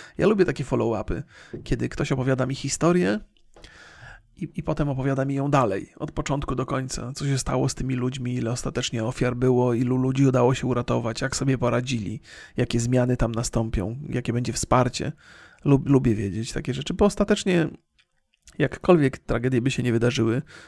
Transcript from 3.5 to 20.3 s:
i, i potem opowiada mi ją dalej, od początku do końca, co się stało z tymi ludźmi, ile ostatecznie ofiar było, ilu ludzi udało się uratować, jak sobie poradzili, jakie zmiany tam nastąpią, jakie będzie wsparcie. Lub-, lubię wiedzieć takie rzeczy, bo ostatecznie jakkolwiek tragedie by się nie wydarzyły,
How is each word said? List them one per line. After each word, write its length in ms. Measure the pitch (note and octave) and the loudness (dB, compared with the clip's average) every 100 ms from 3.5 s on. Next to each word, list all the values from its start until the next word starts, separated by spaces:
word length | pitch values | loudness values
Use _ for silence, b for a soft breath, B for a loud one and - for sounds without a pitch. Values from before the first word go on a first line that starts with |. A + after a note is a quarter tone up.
| - B B B B B B _ - | -20 B B B B B B _ -12
i, 120 | D#3 - | -10 -6
i 80 | |
potem 260 | D3+ D3+ C#3+ | -4 -2 -2
opowiada 360 | C3 C3+ C3+ C3+ | 0 0 0 0
mi 100 | C#3 | -2
ją 160 | C#3+ | 2
dalej, 420 | C#3+ A2+ F#2+ - - | 4 4 0 -6 -12
od 160 | D3+ | -8
początku 440 | - - C#3+ - C3 | -6 -4 -4 -2 -4
do 100 | C3+ | -2
końca, 460 | C3 C3 B2 A#2 C#3 | -4 -4 -6 -8 -6
co 100 | C#3+ | -2
się 120 | C3 | -2
stało 320 | - C3 C3 | 0 0 0
z 60 | - | -2
tymi 200 | C3 C3 | -4 -2
ludźmi, 400 | B2+ C3+ B2 B2 | -2 -4 -4 -4
ile 160 | A2+ | -2
ostatecznie 520 | B2 C3 - - A2+ | -4 -4 -4 -4 -4
ofiar 320 | A2+ - B2 A#2+ | -4 0 0 2
było, 380 | B2+ B2 B2 | 4 4 4
ilu 240 | A#2 B2 B2+ | 2 2 2
ludzi 280 | C3 C3 C3+ | 2 4 4
udało 300 | B2+ B2 B2+ | 6 4 4
się 120 | B2+ | 0
uratować, 540 | A#2+ - A#2+ A#2 A2 | -2 0 -2 -2 -4
jak 140 | C3 - | -4 -2
sobie 220 | C#3 B2+ | 0 2
poradzili, 640 | A#2+ A#2+ B2+ A#2+ G2 G#2+ B B B - | 2 0 -2 -4 -4 -8 B B B -4
jakie 220 | A#2+ A#2+ | -2 0
zmiany 380 | A#2+ B2+ B2 B2 | 2 2 2 2
tam 140 | A2+ | 0
nastąpią, 680 | A2+ A2+ A#2+ A2+ A2+ F#2+ B2+ D3 | 0 -2 -2 -2 -2 -4 -6 -6
jakie 240 | B2 - | -4 -2
będzie 200 | A#2+ B2 | -2 -2
wsparcie. 580 | A#2+ - B2 B2 - - - B B B B C#3+ | -4 2 2 2 -2 -8 -8 B B B B 2
Lub-, 240 | C#3 C3 | 2 6
lubię 260 | C3+ C3+ G#2+ | 4 4 0
wiedzieć 380 | G2+ F#2+ A2+ | -2 -4 -6
takie 200 | - D3 | -6 -6
rzeczy, 200 | C3+ C#3+ | -6 -6
bo 120 | F3+ G#3 | 2 2
ostatecznie 640 | - G#3 G#3 F#3+ F3 - - _ _ _ _ _ _ - - | 2 0 0 2 2 0 -6 _ _ _ _ _ _ -16 -2
jakkolwiek 600 | C#3+ - - F3 C3+ - | -2 0 4 6 6 0
tragedie 440 | - A#2 B2+ B2+ | -4 -2 2 0
by 100 | C3+ | 0
się 120 | C3 | 0
nie 80 | B2 | 0
wydarzyły, 500 | A2+ A#2+ B2 A2+ | 2 2 2 0